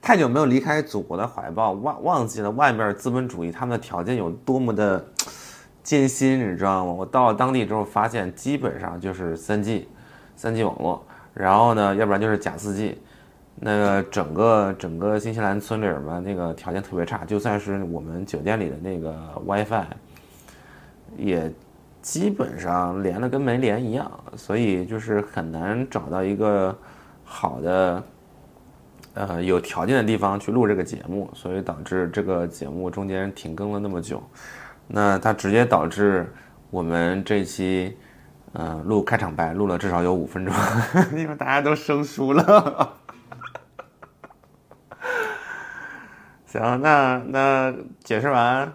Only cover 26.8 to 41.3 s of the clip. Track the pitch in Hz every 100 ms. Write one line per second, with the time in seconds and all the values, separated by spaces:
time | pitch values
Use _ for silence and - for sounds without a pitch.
26.8 | - - - - - - - 62 80 92
27.8 | 92 87 - - - - - - - -
28.8 | - - - - 101 85 92 90 - -
29.8 | 90 131 107 110 98 101 - 117 110 98
30.8 | 90 - - 95 98 - 90 92 95 78
31.8 | 80 92 87 90 92 90 87 87 71 80
32.8 | 92 92 98 95 98 95 80 80 104 104
33.8 | 101 90 82 58 - - - - - -
34.8 | - 104 104 98 110 104 98 107 120 92
35.8 | 78 87 104 95 85 - - - - 92
36.8 | 82 85 85 92 95 107 92 - 92 92
37.8 | 92 - - - - - - - 82 80
38.8 | 80 107 101 117 95 78 82 85 101 87
39.8 | 95 87 90 90 76 92 92 92 98 110
40.8 | 113 170 175 151 160